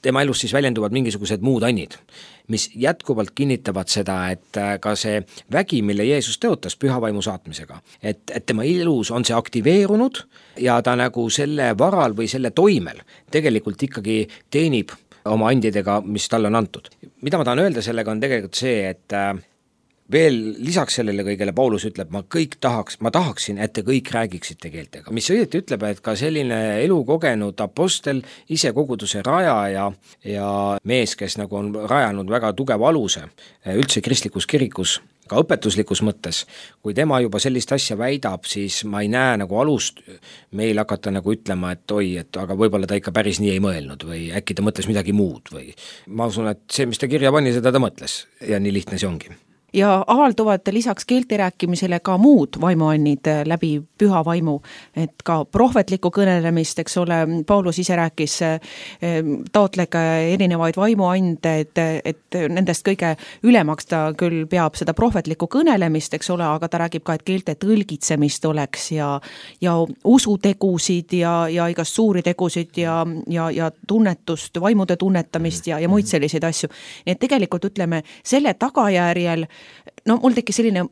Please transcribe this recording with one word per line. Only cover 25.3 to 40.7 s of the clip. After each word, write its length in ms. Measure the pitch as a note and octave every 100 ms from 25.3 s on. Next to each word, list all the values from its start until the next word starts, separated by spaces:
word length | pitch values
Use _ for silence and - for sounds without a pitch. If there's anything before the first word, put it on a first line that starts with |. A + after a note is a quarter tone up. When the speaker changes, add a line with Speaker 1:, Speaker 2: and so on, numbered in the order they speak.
| G#3+ A3 E3
Speaker 1:
ütleb, 220 | - A#2 G#2
et 140 | G2
ka 140 | - G#2
selline 400 | D3 D#3 C3 A2+ A2 G#2
elukogenud 800 | D3+ F3+ A#2+ D#3+ D#3+ A2+ G2+ -
apostel, 640 | G2+ - F3+ - D3 C3+ - - _
ise 220 | D#3 C3+
koguduse 480 | A2+ C#3+ A2+ G2+ G#2
rajaja 720 | G2 E3 F3 A#2 G2+ F#2+ G2+ F#2+ _ - -
ja 220 | G2+ G2+ G2+ G2+ G2+
mees, 300 | G2 B2+ G#2+ -
kes 220 | G2 G#2+
nagu 220 | G2+ G2+
on 100 | G#2 G#2 G#2+
rajanud 400 | C3+ A#2+ G2+ F#2+
väga 240 | A#2 A2
tugeva 360 | G2 C3+ G#2+ B2+
aluse, 320 | D#3+ G2+ - - _ - _ -
eh, 100 | F#2+
üldse 240 | B2 -
kristlikus 460 | A#2+ C3 G#2 G2 -
kirikus, 460 | D3 B2 - F2+ - _ _ _
ka 80 | A2
õpetuslikus 580 | - A#2+ A2 G#2 G2+ G2
mõttes, 380 | G#2+ - F2 E2 - - - _
kui 140 | G#2+ G#2
tema 220 | D#3 C3
juba 160 | A#2+ G2+
sellist 320 | C#3 B2+ -
asja 220 | C#3 - G#2
väidab, 520 | B2 C#3+ A#2 F#2 -
siis 300 | G2+ G2+ - G#2+
ma 180 | G2+
ei 80 | G#2
näe 220 | B2 C3 A2
nagu 220 | F#2+ G#2
alust 400 | C#3+ C3 - - - - - - _
meil 300 | G2 A2+